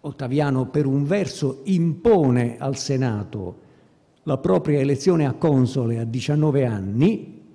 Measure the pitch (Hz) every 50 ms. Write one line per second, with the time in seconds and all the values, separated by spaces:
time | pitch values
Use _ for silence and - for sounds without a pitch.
0 | _ 151 135 - 139 123 127 147 151 143 135 131 131 127 - 151 147 135 135 143
1 | 143 143 185 208 190 - - - - 135 131 - - - 190 175 165 170 151 -
2 | - 240 226 185 156 131 123 123 120 120 117 - 139 139 139 135 - - 139 131
3 | 131 123 113 104 101 87 - 107 95 90 90 - - _ _ _ _ _ _ _
4 | _ _ _ _ _ 160 143 127 - 180 190 180 - - 147 147 135 139 143 131
5 | - 185 180 165 151 135 120 - - 165 143 131 127 120 - 135 123 113 117 113
6 | 117 113 113 127 - - 147 147 151 156 139 143 135 120 110 101 95 98 101 117
7 | 143 190 226 - - - - - - - -